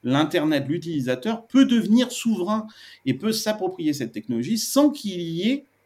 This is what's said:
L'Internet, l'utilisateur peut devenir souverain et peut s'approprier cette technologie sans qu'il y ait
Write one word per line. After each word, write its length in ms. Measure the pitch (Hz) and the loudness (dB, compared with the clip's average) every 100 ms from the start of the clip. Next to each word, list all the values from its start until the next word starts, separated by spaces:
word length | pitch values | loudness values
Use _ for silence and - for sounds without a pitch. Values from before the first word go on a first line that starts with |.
L'Internet, 600 | 120 139 151 160 151 147 135 | 0 2 2 0 2 0 0
l'utilisateur 760 | 170 170 156 127 127 214 226 - | -4 -4 -4 -2 -2 -2 -6 0
peut 200 | 262 269 | 4 6
devenir 460 | 240 185 226 247 | 4 4 4 2
souverain 540 | - 233 202 180 214 214 - - - - | -2 -2 -2 0 -2 -4 -16 -20 -10 -4
et 80 | |
peut 180 | 127 208 | -2 -2
s'approprier 600 | 214 214 214 185 185 156 | -2 -2 -2 -4 -2 -2
cette 180 | 143 123 | -2 -4
technologie 460 | - - 117 123 226 | -8 -6 -4 -2 -2
sans 320 | - 262 294 | 0 4 2
qu'il 320 | - 208 180 | 2 -8 -6
y 280 | 170 165 202 | -6 -2 0
ait 160 | 285 - _ | -2 -6 _